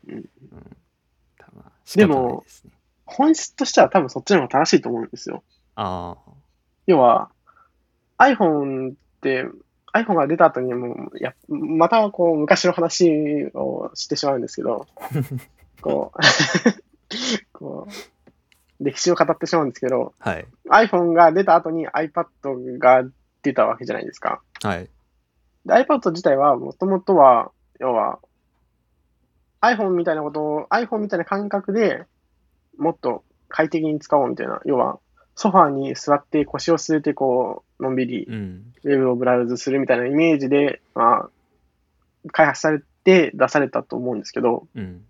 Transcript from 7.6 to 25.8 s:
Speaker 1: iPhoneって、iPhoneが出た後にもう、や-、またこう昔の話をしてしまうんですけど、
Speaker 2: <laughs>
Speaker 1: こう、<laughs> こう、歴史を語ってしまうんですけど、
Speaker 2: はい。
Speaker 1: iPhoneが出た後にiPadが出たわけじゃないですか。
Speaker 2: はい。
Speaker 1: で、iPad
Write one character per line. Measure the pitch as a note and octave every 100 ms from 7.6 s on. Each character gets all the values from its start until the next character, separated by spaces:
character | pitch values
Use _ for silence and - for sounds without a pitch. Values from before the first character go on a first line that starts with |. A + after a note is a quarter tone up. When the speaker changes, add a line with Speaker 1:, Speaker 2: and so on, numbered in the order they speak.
| _ _ _ _ _ _
Speaker 1:
iPhone | C4 A#3+ F#3 D3+ C#3 C3+ C3
っ | C3+ _ _
て、 | C3+ C3 - - _ _ -
iPhone | G#3 A3+
が | F3 C#3
出 | D#3+
た | C3
後 | B2
に | B2+
も | A#2+ B2 - -
う、 | -
や-、 | B2+ _ -
ま | D3 - D#3+ E3+
た | A3+ G#3
こ | G3+ E3+
う | D#3+
昔 | D3+ - F3+
の |
話 | F3 E3+ - F3 D3+ D3+ D3 C#3+
を | - C3+ C3 -
し | - -
て | C#3+
し | C#3+
ま |
う | C3+
ん |
で | A#2+
す | -
け |
ど、 | - A#2+ - - - C3+ B2+
Speaker 2:
<laughs> | C3 - _ _ _
Speaker 1:
こ | - C#2+ -
う、 | - - - - F3+ A#3+ - _ _ _ A3+ B3+ A3+ _
<laughs> |
こ | - C#3+ - G3+
う、 | G3+ - _ _ _ _ _ _ _
歴 | C#3+ -
史 | F3
を |
語 | F3 E3
っ | D#3+
て | D#3
し | E3+
ま |
う | C#3
ん |
で |
す | -
け | B2+
ど、 | B2 - _
Speaker 2:
は | -
い。 | E2 - _ -
Speaker 1:
iPhone | F#3 A3+ F3+ F3
が | E3 E3+
出 | E3
た | G3 E3+
後 | E3
に | E3 D#3
iPad | - D#3 E3+ E3 _ C#3+ B2+ B2+ B2
が | B2+ B2+ C3 _ _ _
出 | C#3+
た | C3 A2
わ | A2+
け |
じ | A#2
ゃ |
な | A2+
い | -
で |
す | -
か。 | - - _ -
Speaker 2:
は | G#2+ F2
い。 | F#2 _ _ _ _ _ _ _ -
Speaker 1:
で、 |
iPad | A#3